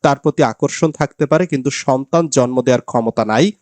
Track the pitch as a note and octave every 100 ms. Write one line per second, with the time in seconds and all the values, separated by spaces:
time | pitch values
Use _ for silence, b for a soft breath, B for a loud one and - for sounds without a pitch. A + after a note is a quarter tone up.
0 | D3+ C#3 D#3 - C3 A2 C#3+ - D#3+ -
1 | C#3+ _ D3 E3 F3+ C#3 C3 - - C3
2 | C3+ E3+ E3 C3+ B2 B2+ B2+ B2 - B2
3 | A2+ A2+ G#2+ A2 F#3 -